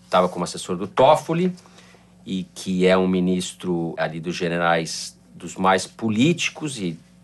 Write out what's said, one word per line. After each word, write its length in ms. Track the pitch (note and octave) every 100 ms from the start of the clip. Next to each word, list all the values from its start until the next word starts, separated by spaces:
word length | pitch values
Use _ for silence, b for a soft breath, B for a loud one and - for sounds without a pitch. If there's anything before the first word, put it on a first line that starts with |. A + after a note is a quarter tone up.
| -
tava 180 | F#2 F2+
como 160 | F2+
assessor 320 | F2 F2 - F2
do 100 | -
Toffoli, 680 | - C3 D3+ - E3 F#3 F3+ b b b b b _
e 220 | - F#2+ F2+
que 320 | - F#2+ F#2 F2+
é 100 | F#2
um 100 | F#2
ministro 880 | F#2 F2+ F#2 - - F2+ E2+ E2 D2+
ali 240 | D#2+ E2
dos 160 | E2 F2
generais 840 | F2 E2+ E2+ E2+ E2 - - - _
dos 220 | - F2 -
mais 300 | F#2+ F#2+ -
políticos, 920 | - A2+ G#2+ D3+ E3+ - - D#3 A2+
e 200 | F2+ D#2+ - _